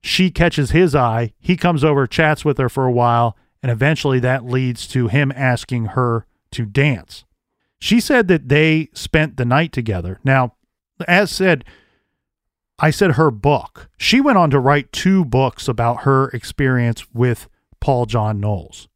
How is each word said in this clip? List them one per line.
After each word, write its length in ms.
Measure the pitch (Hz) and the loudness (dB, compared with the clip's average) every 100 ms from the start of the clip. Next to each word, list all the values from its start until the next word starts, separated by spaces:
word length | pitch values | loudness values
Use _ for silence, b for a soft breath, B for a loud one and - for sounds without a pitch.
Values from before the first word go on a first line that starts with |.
she 280 | - - 185 | -4 0 0
catches 400 | - 170 - 135 | 2 0 0 0
his 220 | 160 180 | 2 2
eye. 380 | 143 120 113 117 _ | 2 0 0 -4 _
He 180 | - 180 | -4 0
comes 260 | 180 160 | 0 2
over, 240 | 156 143 131 | 2 2 0
chats 380 | - 156 151 | 0 0 0
with 140 | 151 139 | -2 -2
her 100 | 127 | -2
for 160 | - | 0
a 80 | 131 | -2
while, 440 | 123 120 120 117 - _ _ | 2 2 2 0 -4 _ _
and 100 | 127 | -6
eventually 480 | 117 135 156 143 131 | 0 0 0 0 0
that 240 | 123 131 | 0 -2
leads 420 | 120 131 127 120 - | -2 -2 -2 -6 -4
to 200 | 131 117 | -2 0
him 240 | 131 139 | 0 0
asking 520 | 135 131 123 - 123 110 | -2 -2 -2 -4 -6 -4
her 400 | - 123 117 - _ _ | -2 -2 -2 -6 _ _
to 140 | - 110 | -10 -4
dance. 580 | 104 147 113 - - _ _ _ _ _ _ | 0 0 -2 -8 -20 _ _ _ _ _ _
She 220 | - 233 | 0 0
said 280 | - 269 190 | 2 0 2
that 200 | 170 135 | 0 2
they 420 | 143 160 156 160 | 2 4 2 -2
spent 440 | - - 156 156 - | -12 -2 0 0 -2
the 60 | |
night 280 | 120 131 165 | 0 0 0
together. 480 | - 117 92 87 92 | -4 -4 -4 -6 -6
Now, 300 | 131 135 127 _ _ _ _ _ 175 | 0 0 0 _ _ _ _ _ 0
as 240 | 175 202 | 2 2
said, 340 | - 190 156 - b b b b b _ _ _ _ _ _ | 0 0 0 -4 b b b b b _ _ _ _ _ _
I 120 | 156 | -2
said 220 | 147 196 | 2 2
her 180 | 131 160 | 4 2
book. 580 | 110 139 143 - - - _ | 2 0 0 -4 -20 -20 _
She 240 | - 247 | 0 2
went 180 | 285 214 | 4 4
on 120 | 165 | 4
to 100 | 147 | 2
write 320 | 131 147 135 | 2 0 -2
two 320 | - 180 190 | -4 2 2
books 420 | 151 123 131 - - | 2 0 0 -2 -6
about 340 | 117 117 120 | -2 -2 -2
her 260 | 139 135 135 | 0 0 0
experience 760 | 123 - - 135 127 120 113 - | -4 -12 -4 0 2 0 -2 -8
with 360 | 117 123 120 - _ _ _ | -2 -2 -2 -8 _ _ _
Paul 260 | - 127 120 | -2 -2 0
John 320 | 117 107 107 | -2 -2 -2
Knowles. 480 | 104 101 76 - - | -2 -4 -8 -20 -20